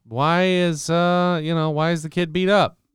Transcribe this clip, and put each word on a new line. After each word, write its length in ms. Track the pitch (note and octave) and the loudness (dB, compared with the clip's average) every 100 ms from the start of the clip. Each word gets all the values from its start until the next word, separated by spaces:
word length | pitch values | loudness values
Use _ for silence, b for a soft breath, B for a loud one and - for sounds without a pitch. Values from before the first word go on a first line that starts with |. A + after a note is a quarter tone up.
| _ | _
Why 380 | A2+ D3 E3+ | -2 0 2
is, 460 | F#3 F3+ F3 D#3 - | 2 2 0 -2 -2
uh, 500 | E3+ F3 F3 F3+ F3 | 0 2 2 0 -2
you 140 | D#3 E3 | -2 -2
know, 160 | D#3 | -2
why 200 | D3+ D#3 | 0 0
is 120 | E3+ | -2
the 60 | D#3 | -4
kid 220 | F3 F3 | -4 -2
beat 180 | D#3+ F#3 | 0 2
up? 280 | G3+ C3+ - _ | 2 2 -2 _